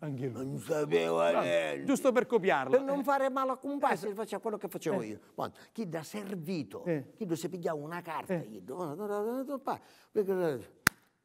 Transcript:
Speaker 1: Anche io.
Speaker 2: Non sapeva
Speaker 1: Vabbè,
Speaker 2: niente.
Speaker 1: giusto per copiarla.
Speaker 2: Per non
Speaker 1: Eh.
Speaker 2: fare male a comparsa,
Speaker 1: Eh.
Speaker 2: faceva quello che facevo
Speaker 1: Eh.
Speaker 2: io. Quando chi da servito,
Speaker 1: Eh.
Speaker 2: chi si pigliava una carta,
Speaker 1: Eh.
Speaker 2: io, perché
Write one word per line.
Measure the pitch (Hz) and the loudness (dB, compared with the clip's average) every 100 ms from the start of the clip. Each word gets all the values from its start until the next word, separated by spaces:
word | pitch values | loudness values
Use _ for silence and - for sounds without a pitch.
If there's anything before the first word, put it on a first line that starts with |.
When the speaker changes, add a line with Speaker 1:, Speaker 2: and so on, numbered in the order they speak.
Speaker 1:
Anche | 156 131 | -8 -4
io. | 131 | -4
Speaker 2:
Non | 113 135 143 | -4 -6 -6
sapeva | - 151 147 113 82 82 170 | -2 0 4 4 4 4 6
Speaker 1:
Vabbè, | 170 175 85 80 | 4 4 4 2
Speaker 2:
niente. | 73 | 0
Speaker 1:
giusto | - 269 277 | 0 4 4
per | 226 214 | 4 4
copiarla. | 233 185 156 131 262 | 4 4 4 4 4
Speaker 2:
Per | |
non | 269 285 | 4 0
Speaker 1:
Eh. | |
Speaker 2:
fare | 277 277 269 | 2 2 2
male | 262 262 | 2 0
a | 254 | -2
comparsa, | 277 285 277 165 214 | -4 0 2 2 -2
Speaker 1:
Eh. | |
Speaker 2:
faceva | 202 220 196 | -4 -6 -4
quello | 226 208 | -4 -4
che | 190 | -6
facevo | 170 160 - | -4 0 0
Speaker 1:
Eh. | 110 | -2
Speaker 2:
io. | 104 - - | -8 -12 -6
Quando | 117 - - | -6 -8 -14
chi | - 208 | -8 -6
da | 160 | -6
servito, | 156 214 196 196 151 185 131 - | -6 -8 -8 -6 -4 -4 -4 -6
Speaker 1:
Eh. | 180 156 131 | -2 -2 -2
Speaker 2:
chi | - 208 160 | -8 -4 -2
si | 175 | -2
pigliava | 185 175 156 | -4 -4 -4
una | 147 175 | -6 -8
carta, | 170 151 - | -6 -6 -2
Speaker 1:
Eh. | 180 120 | -2 -2
Speaker 2:
io, | 107 92 147 175 147 208 202 208 254 269 277 254 202 - - _ | -10 -10 -6 -6 -4 -4 -2 -2 -4 -4 -6 -4 -6 -8 -20 _
perché | 220 196 190 170 131 - - - - _ _ | 0 2 2 2 0 -6 -8 -8 -8 _ _